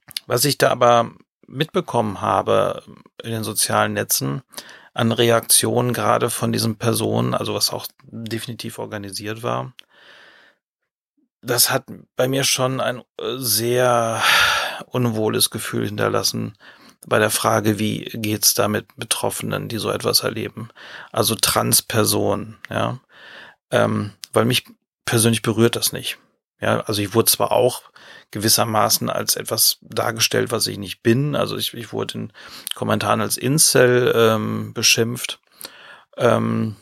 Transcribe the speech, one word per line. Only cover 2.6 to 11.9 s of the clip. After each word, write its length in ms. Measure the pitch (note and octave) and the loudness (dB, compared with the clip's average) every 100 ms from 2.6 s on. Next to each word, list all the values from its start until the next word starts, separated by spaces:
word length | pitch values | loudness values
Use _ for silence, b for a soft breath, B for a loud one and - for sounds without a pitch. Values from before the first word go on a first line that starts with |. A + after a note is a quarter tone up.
| F#2+ - - - - - | 2 -2 -12 -20 -20 -14
in 80 | A#2 | -8
den 120 | A2+ | -6
sozialen 500 | G#2+ G#2 - G#2+ G#2+ | -4 -4 0 2 2
Netzen 480 | G#2 G#2 - C3+ C#3 - B B B B | 0 -2 -2 -2 -6 -10 B B B B
an 180 | - A#2 | -2 0
Reaktionen 840 | A2+ A#2 A2+ - - A2+ A2+ B2 | 2 4 4 4 2 2 2 0
gerade 360 | A2+ G#2+ A#2 A#2+ | 0 2 2 2
von 220 | - A#2 | -2 -2
diesen 260 | A2+ A2+ G#2+ | 0 0 0
Personen, 560 | A#2+ A2+ G#2+ A2 B2 | 0 0 0 0 0
also 200 | B2 A2 | -2 -2
was 180 | G#2 - | -2 -2
auch 160 | - - _ | -4 -10 _
definitiv 760 | C3+ A2 A2+ A2 - A2 A#2 - | -18 -12 -8 -8 -8 -10 -10 -10
organisiert 640 | A2 G#2+ G2+ F#2+ G#2 A2 | -10 -10 -10 -10 -10 -8
war, 300 | A#2+ A#2+ C3 - B B B B B B B B _ _ _ _ _ _ _ _ | -4 -4 -6 -14 B B B B B B B B _ _ _ _ _ _ _ _
das 300 | A#2 A#2+ - | -4 2 2
hat 140 | C3 - | 2 -4